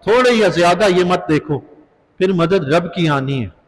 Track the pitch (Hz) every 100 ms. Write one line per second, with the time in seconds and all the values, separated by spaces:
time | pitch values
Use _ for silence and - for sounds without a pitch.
0 | - 233 247 233 202 156 170 180 208 180
1 | 180 180 - 151 - 143 - - _ _
2 | _ _ 190 185 165 196 143 160 175 185
3 | 165 143 135 139 104 -